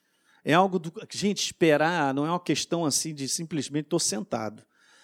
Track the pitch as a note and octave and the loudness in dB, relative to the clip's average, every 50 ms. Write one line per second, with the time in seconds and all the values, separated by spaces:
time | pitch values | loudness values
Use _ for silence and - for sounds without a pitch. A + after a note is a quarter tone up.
0 | _ _ _ _ _ _ _ _ - C#3 D3 F3 F#3+ G3 F3+ F#3 D#3 E3 - A3 | _ _ _ _ _ _ _ _ 0 4 4 6 6 4 2 -2 -4 -6 -12 -12
1 | G3+ - - B2 D#3+ G#3 G3 - - - - - F3+ D#3+ D3 D3 D#3 D#3+ F3+ E3+ | -14 -12 -6 -2 -2 0 0 0 -4 -4 0 2 4 6 6 6 4 2 2 2
2 | D3 C3+ C3+ C#3 D3 D#3+ F3 F3 - - D3+ - - - E3+ E3+ E3+ D3 B2+ - | 0 0 0 0 0 0 -2 -2 0 0 -2 -2 -2 -2 -2 0 0 0 0 0
3 | - D#3+ D#3 C#3+ C3+ B2+ - - E3 D#3 F3 D3 C3 - C#3 D3+ D3+ - F3 E3 | -2 -4 -6 -6 -6 -6 -4 -6 -6 -4 -4 -4 -4 -4 -4 -4 -2 0 0 0
4 | - - G3 G#3+ G#3 - - A#2 A2 G#2+ G#2+ A2 - _ _ _ _ _ _ - | 0 0 -4 -4 -6 -6 -6 -4 -4 -6 -8 -12 -18 _ _ _ _ _ _ -20